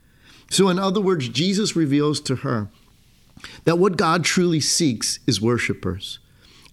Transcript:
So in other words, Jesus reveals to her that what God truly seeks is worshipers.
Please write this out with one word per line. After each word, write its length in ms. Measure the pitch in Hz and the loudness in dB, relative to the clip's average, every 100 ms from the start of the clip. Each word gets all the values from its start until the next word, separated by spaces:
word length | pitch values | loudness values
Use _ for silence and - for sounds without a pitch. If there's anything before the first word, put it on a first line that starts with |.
| _ _ - - - | _ _ -20 -20 -4
So 180 | - 190 | 2 2
in 120 | 180 | 2
other 200 | 196 196 | 0 0
words, 300 | 190 175 120 | 0 0 -2
Jesus 460 | 117 185 196 202 170 | -2 0 0 0 0
reveals 420 | 147 143 147 143 | 2 2 0 -2
to 160 | - 127 | -4 -4
her 320 | 139 117 101 - _ _ _ _ _ - - - | -4 -4 -6 -12 _ _ _ _ _ -20 -20 -4
that 160 | - 170 | 0 4
what 160 | 196 160 | 2 2
God 300 | 165 175 139 | 2 2 2
truly 340 | - 175 160 | 2 2 2
seeks 600 | - - 156 107 - - - | 0 0 0 0 -4 -4 -2
is 140 | 98 | 0
worshipers. 800 | 113 117 - 101 92 92 - - _ _ - - - | 2 0 -2 -4 -4 -6 -10 -14 _ _ -20 -20 -4